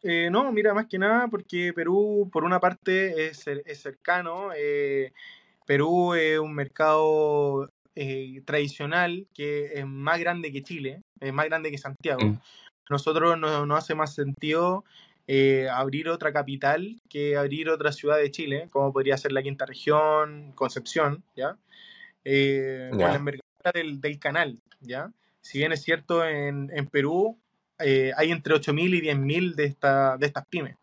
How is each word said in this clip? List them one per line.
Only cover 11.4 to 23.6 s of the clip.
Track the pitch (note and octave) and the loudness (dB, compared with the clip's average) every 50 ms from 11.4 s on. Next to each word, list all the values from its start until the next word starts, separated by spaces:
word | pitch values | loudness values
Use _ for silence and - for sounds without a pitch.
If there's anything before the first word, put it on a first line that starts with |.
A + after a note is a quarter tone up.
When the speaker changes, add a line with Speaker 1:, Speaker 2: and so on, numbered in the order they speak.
| D#3 | -2
Speaker 1:
grande | D#3 D#3+ D#3+ D#3 D#3 | 0 -2 -4 -4 -4
que | D3 C#3 | -8 -8
Santiago. | - C#3 C#3 - - E3 C#3 B2+ - | -10 -12 -14 -8 -4 -4 -2 2 2
Speaker 2:
Mm. | G#2+ G#2 A2 _ - - - - - _ _ _ - | 0 0 0 _ -18 -20 -20 -20 -20 _ _ _ -4
Speaker 1:
Nosotros | C#3+ C#3 C#3+ D#3+ D#3 D#3+ D#3+ E3+ E3 E3 | -4 -2 0 0 2 4 4 4 2 2
no, | D#3+ D3+ D#3 D3 D3 | 0 0 0 0 0
no | D3 D3 | 0 0
hace | D#3 D#3 - D#3 | 0 0 -2 -2
más | D#3 D#3 D3 C#3+ | -2 -2 -4 -2
sentido, | - C#3+ C#3 C3+ - - D3+ D#3 E3 F3 F3+ F#3 G3 - _ _ - - _ _ _ _ - | -4 -4 -4 -4 -6 -2 0 0 2 2 2 0 -2 -6 _ _ -20 -20 _ _ _ _ 0
eh, | C#3 C3+ C3+ C3+ C3+ C3+ C3 C3 | 4 6 6 6 6 4 2 0
abrir | B2 B2+ C3+ C#3 C3+ D3 D#3+ D#3+ | 0 -2 -2 -2 -2 -4 -2 -2
otra | E3 E3+ D#3 D3+ | -4 -2 -2 -2
capital | C#3+ D3 C#3+ C3+ C#3 C3+ C#3+ C#3 D3 D#3+ F#3 G3+ A3+ A#3 _ _ | 0 0 -2 -2 -6 -2 2 2 2 2 -2 -6 -12 -16 _ _
que | - D3 D3 D3 C#3+ | -6 -4 -2 0 0
abrir | C#3+ C#3+ C#3+ C#3 D#3 D#3+ D#3+ | 0 0 0 -2 -2 0 0
otra | D#3+ D3 D3 D3+ | 0 2 0 -2
ciudad | C#3+ D3 - D3 D3+ | -2 0 0 2 2
de | D3+ D3 C#3 | 4 2 0
Chile, | C#3 - E3 D3 C#3 C#3+ E3 F3 | -2 -4 -4 -4 -4 -4 -6 -2
como | _ C#3+ C#3 C#3 C3+ | _ 0 0 2 2
podría | - C3+ C3+ C3+ C#3 | 2 2 2 2 0
ser | - - C3+ | 0 -2 -2
la | C3+ C3+ | -2 -2
Quinta | C#3 C#3 C#3 - | -4 -6 -6 -8
Región, | C3+ B2+ - - - D3 D3+ D#3 D#3 D3+ D3+ D3+ D3+ D3 D3 D3 C#3+ C3 | -8 -8 -8 0 2 4 4 4 4 4 2 2 0 -4 -14 -18 -20 -6
Concepción, | - C3+ B2+ - C3+ A#2 - - E3 D#3 C#3+ C#3+ - - _ _ | -4 -4 -4 -4 -6 -10 -4 0 0 2 2 0 -4 -12 _ _
¿ya? | - B2+ D3 F#3+ _ _ _ _ - - - - - - - _ _ _ | -6 -6 -6 -6 _ _ _ _ -20 -20 -20 -20 -20 -20 -20 _ _ _
Eh, | C3+ C3+ C#3 C#3 C#3 C#3 C3+ C3+ C3+ C3+ C3 B2+ B2+ B2 | 0 2 4 4 4 2 0 -2 -4 -6 -8 -10 -6 0
Speaker 2:
Ya. | G2+ | 2
Speaker 1:
con | F2 - | 2 2
la | - | 2
envergadura | C#3+ C#3+ C#3+ C#3 C3 - _ _ _ | 0 -2 -4 -8 -8 -14 _ _ _